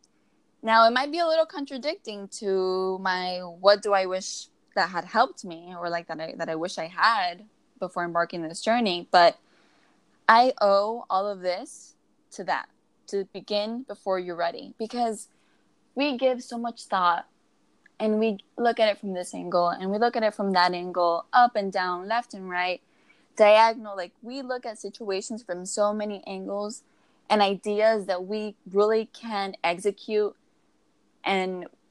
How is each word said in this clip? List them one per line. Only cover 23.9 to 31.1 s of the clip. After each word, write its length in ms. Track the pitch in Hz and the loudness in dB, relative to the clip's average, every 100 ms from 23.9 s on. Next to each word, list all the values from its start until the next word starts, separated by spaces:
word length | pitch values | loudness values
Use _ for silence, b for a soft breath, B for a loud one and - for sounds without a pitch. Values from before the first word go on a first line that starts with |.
| 196 | -10
Like, 160 | 180 _ | -10 _
we 200 | 226 269 | -14 -10
look 240 | 254 254 247 | -8 -8 -10
at 120 | 214 | -12
situations 640 | 202 - 214 190 - 220 | -12 -10 -6 -4 -6 -10
from 220 | - 180 | -8 -8
so 280 | 185 - 208 | -4 0 0
many 300 | 214 208 196 - | 0 -6 -8 -10
angles 560 | 190 196 202 208 - _ _ _ _ - | -10 -8 -6 -8 -10 _ _ _ _ 0
and 100 | 214 | 2
ideas 640 | 196 196 214 208 220 220 190 | 2 0 -2 2 2 2 0
that 200 | 180 185 | -4 -4
we 280 | 214 214 - - | -6 -6 -10 -2
really 360 | 196 208 220 220 | 2 4 2 -2
can 420 | - 226 202 196 - | -10 -8 -6 -6 -2
execute, 720 | 170 175 202 196 - 214 208 - _ _ _ _ _ _ _ | -2 0 -2 -4 -2 0 0 -4 _ _ _ _ _ _ _